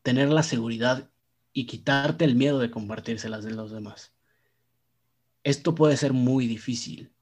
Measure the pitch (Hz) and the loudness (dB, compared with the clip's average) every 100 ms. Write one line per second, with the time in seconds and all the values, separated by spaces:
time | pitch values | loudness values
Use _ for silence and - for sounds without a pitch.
0 | 131 127 143 156 151 120 113 113 120 131 | 2 2 4 2 2 -2 -4 -2 0 0
1 | - _ _ _ _ - 123 123 - 139 | -6 _ _ _ _ -8 -8 -6 0 0
2 | 147 160 160 120 139 139 117 117 104 110 | 0 2 2 4 2 2 -2 -4 -8 -10
3 | 113 113 113 110 107 110 107 110 104 - | -8 -8 -8 -10 -8 -10 -10 -12 -14 -16
4 | - _ _ _ _ _ _ _ _ _ | -20 _ _ _ _ _ _ _ _ _
5 | _ _ _ _ 143 139 175 165 151 135 | _ _ _ _ -2 0 0 4 4 4
6 | 139 131 123 131 120 110 - 117 - 80 | 2 2 2 2 0 -4 -6 -6 -8 -14
7 | - _ | -18 _